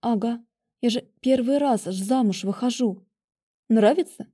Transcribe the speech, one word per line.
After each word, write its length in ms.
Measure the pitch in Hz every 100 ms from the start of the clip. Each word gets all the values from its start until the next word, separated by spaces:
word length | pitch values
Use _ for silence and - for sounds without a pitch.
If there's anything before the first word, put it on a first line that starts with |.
Ага, 440 | - 226 226 233 - _ _ _
я 100 | 240
же 180 | 233 - _
первый 380 | 254 262 240 277
раз 280 | 277 233 -
аж 100 | 190
замуж 480 | 190 262 226 185
выхожу. 600 | 190 196 247 233 247 185 _ _ _ _ _ _ _
Нравится? 600 | 220 208 311 349 - -